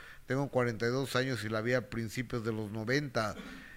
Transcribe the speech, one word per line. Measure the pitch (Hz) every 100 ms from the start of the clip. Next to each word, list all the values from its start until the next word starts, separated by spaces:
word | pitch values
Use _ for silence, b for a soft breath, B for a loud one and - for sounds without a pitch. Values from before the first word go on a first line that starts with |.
| B B -
Tengo | 131 143
cuarenta | 127 120 110 117
y |
dos | 127 135 123
años | 131 123
y | 107
la | 110
vi | 113
a | 127 110
principios | 113 113 127 120 123 110
de |
los | 110 107
noventa. | 110 110 139 147 120 107 92 B B B